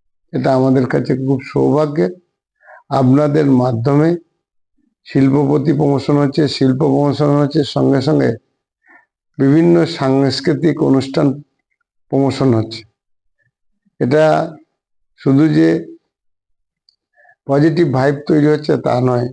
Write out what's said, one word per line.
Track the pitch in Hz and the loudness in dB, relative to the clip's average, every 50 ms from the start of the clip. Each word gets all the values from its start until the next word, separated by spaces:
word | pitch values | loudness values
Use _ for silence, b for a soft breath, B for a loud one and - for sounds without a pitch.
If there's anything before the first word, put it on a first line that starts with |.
| _ _ _ _ _ _ - | _ _ _ _ _ _ -8
এটা | 127 127 135 131 | -4 -2 0 0
আমাদের | 131 131 135 131 139 123 | 2 2 2 2 0 0
কাছে | 127 - 143 127 - 135 | 0 -2 -4 -2 -2 -4
খুব | 131 135 135 139 127 - | -4 -2 -2 -4 -4 -4
সৌভাগ্যের। | - - 143 135 135 131 151 156 151 143 160 180 180 180 - _ _ _ _ _ _ B B B B B B B _ | -6 -4 -2 0 2 2 0 0 -2 -2 -2 -4 -4 -4 -10 _ _ _ _ _ _ B B B B B B B _
আপনাদের | 139 131 131 127 131 143 151 147 143 156 151 | -2 0 2 2 4 2 2 2 0 0 2
মাধ্যমে | 139 135 127 123 127 117 113 117 147 139 147 156 165 175 170 - _ _ _ _ _ _ _ _ _ _ _ _ _ _ _ _ | 2 2 2 0 0 -2 -2 -2 0 2 2 2 2 0 -2 -6 _ _ _ _ _ _ _ _ _ _ _ _ _ _ _ _
শিল্পপতি | - - 139 135 135 135 147 143 135 147 151 131 156 151 | -4 0 0 2 2 2 0 0 0 0 -2 0 -2 -2
প্রমোশন | 147 156 143 143 131 - - 147 143 | 0 0 0 -2 -2 -2 0 0 0
হচ্ছে, | 143 135 - - 151 135 | 0 0 0 -2 -2 -2
শিল্প | - - 135 131 131 127 | -2 0 0 0 0 0
প্রমোশন | 160 143 135 139 143 143 143 139 151 147 | 0 0 0 0 0 -2 0 0 0 0
হচ্ছে, | 143 143 147 135 147 156 139 | 2 0 0 0 0 -2 -4
সঙ্গে | - - 139 131 131 139 135 131 | -2 -4 -2 0 0 0 0 0
সঙ্গে | 151 156 143 135 123 113 110 - _ _ _ _ _ _ _ b b b b b b _ _ _ _ _ - | 0 0 0 0 0 -2 -4 -10 _ _ _ _ _ _ _ b b b b b b _ _ _ _ _ -2
বিভিন্ন | 135 135 143 165 165 170 170 170 160 | 0 2 4 4 4 4 2 2 2
সাংস্কৃতিক | 160 - - 139 131 135 135 139 135 135 - - 180 160 135 151 160 143 - 151 | -2 -4 -4 -2 0 0 2 0 0 -2 -2 -2 -2 -2 0 0 -2 -2 0 0
অনুষ্ঠান | 139 135 135 135 135 135 - 151 139 131 147 147 _ _ _ _ _ _ _ _ _ _ _ _ _ | 0 2 0 0 -2 -2 0 0 0 -2 -4 -10 _ _ _ _ _ _ _ _ _ _ _ _ _
প্রমোশন | - 139 139 135 135 - 139 135 117 | -2 0 0 0 0 0 0 0 2
হচ্ছে। | 113 110 110 - - - _ _ _ _ _ _ _ _ _ _ _ _ _ _ _ _ _ _ _ _ _ _ _ | 0 -2 -4 -10 -16 -18 _ _ _ _ _ _ _ _ _ _ _ _ _ _ _ _ _ _ _ _ _ _ _
এটা | 143 123 139 151 156 156 156 156 160 170 - - _ _ _ _ _ _ _ _ _ _ _ | -4 0 0 2 2 2 2 0 -2 -6 -10 -16 _ _ _ _ _ _ _ _ _ _ _
শুধু | _ - 143 135 139 156 160 | _ -2 0 2 4 2 2
যে | 151 156 165 165 165 165 165 - - - _ _ _ _ _ _ _ _ _ _ _ _ _ _ _ _ _ _ _ _ _ _ b b b b b b _ | 2 2 2 2 2 -2 -4 -8 -16 -20 _ _ _ _ _ _ _ _ _ _ _ _ _ _ _ _ _ _ _ _ _ _ b b b b b b _
পজিটিভ | - 139 147 147 165 147 - 170 143 127 | -2 0 2 2 2 2 2 0 0 0
ভাইব | 131 131 143 143 143 - - | 0 0 0 0 -2 -2 -2
তৈরি | 160 151 147 | 0 2 2
হচ্ছে | 151 151 147 147 - 151 | 2 2 0 0 -2 -2
তা | 127 - - 120 123 | -2 0 -2 -2 0
নয়, | 127 127 123 120 123 127 | 0 0 0 0 -2 -4